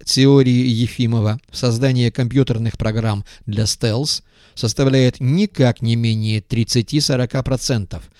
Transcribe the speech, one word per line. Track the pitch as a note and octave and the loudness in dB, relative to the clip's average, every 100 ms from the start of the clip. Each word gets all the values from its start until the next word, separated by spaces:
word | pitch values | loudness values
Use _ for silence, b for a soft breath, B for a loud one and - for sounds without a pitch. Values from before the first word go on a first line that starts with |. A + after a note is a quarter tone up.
теории | - C3 C3+ C#3 B2+ B2 B2+ | -4 2 6 6 6 2 2
Ефимова | A2+ A#2+ - A#2 A#2 G#2+ G#2+ _ | 0 -2 -2 -2 0 0 -4 _
в | - | -6
создание | B2 A#2 C3+ B2+ A#2 | -4 0 0 2 0
компьютерных | - A#2+ C3 C3 A2+ A2+ - | 0 -2 0 0 0 -4 -4
программ | A2 A2 A2 G2+ B B | -4 -2 -2 -4 B B
для | - G#2 G#2+ | -6 -2 -2
«Стелс»» | - A#2 A2+ D3+ - b b b | -2 -2 -2 -4 -6 b b b
составляет | - A2 B2+ C3+ C3 B2+ - | -6 -4 0 2 4 2 0
никак | C3 E3+ G#3 - B2+ - | 0 0 0 2 0 2
не | A2+ A#2 | -2 0
менее | A#2 A2 A2 A2 | 0 0 -2 -4
тридцати-сорока | - A2+ G#2+ B2 G#2+ D3 - B2+ B2 C#3 | -2 -2 0 -2 0 -2 0 -2 -2 -4
процентов, | B2 C3 - A#2 F#2+ E2 - | -4 -4 -2 -4 -4 -12 -16